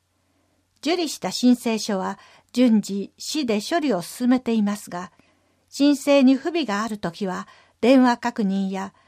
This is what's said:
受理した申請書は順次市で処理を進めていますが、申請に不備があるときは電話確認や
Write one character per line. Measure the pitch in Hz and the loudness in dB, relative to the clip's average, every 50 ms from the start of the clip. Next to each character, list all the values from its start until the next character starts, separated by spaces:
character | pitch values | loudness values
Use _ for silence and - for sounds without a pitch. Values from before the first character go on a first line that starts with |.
| _ _ _ _ _ _ _ _ _ _ _ _ _ _ _ _ | _ _ _ _ _ _ _ _ _ _ _ _ _ _ _ _
受 | - 277 349 | -4 -2 -2
理 | 359 330 294 | -2 -2 -6
し | - - | -6 -8
た | - 185 - | -8 -8 -6
申 | - 240 247 247 | 2 4 4 4
請 | 240 - 240 220 214 | 4 2 -4 -4 -4
書 | - - 208 185 | -4 -4 -4 -4
は | 185 190 196 - - - _ _ _ _ - | -4 -6 -8 -10 -14 -20 _ _ _ _ 0
順 | 240 254 247 220 208 | 2 4 4 4 2
次 | 196 - 196 202 196 - _ _ | 2 0 -6 -8 -8 -10 _ _
市 | - - - 302 302 | -14 -8 -6 -4 -2
で | 233 208 214 | -2 -2 -2
処 | 208 - 320 349 | -2 -2 -2 -2
理 | 302 285 214 | 0 0 -2
を | 180 | -2
進 | 165 - - - 254 240 | -4 -8 -8 -4 0 0
め | 262 247 | 0 0
て | 254 240 226 | 0 -2 -2
い | 220 208 | 0 0
ま | 202 208 | -2 -2
す | 202 - - | -6 -10 -12
が、 | - 175 185 - _ _ _ _ _ _ _ _ _ _ _ _ | -12 -12 -12 -14 _ _ _ _ _ _ _ _ _ _ _ _
申 | - - 277 294 294 | -4 0 2 2 2
請 | 277 - 285 277 277 262 | 2 2 2 4 6 6
に | 254 269 | 6 4
不 | 247 - 339 | 4 0 -2
備 | 311 339 294 | -4 -2 -4
が | 220 202 202 220 | -2 -4 -4 -4
あ | 226 | -6
る | 220 208 | -6 -6
と | - 170 | -6 -8
き | 165 - 208 | -6 -6 -6
は | 185 180 185 196 - - _ _ _ _ _ | -6 -6 -8 -10 -14 -18 _ _ _ _ _
電 | - 233 277 262 254 | 2 4 6 6 6
話 | 247 240 240 | 4 2 0
確 | - 240 240 - 214 | -2 -6 -4 -2 -2
認 | 190 196 196 196 190 | -2 0 -2 -2 -4
や | 196 190 190 196 - _ _ | -6 -8 -10 -10 -14 _ _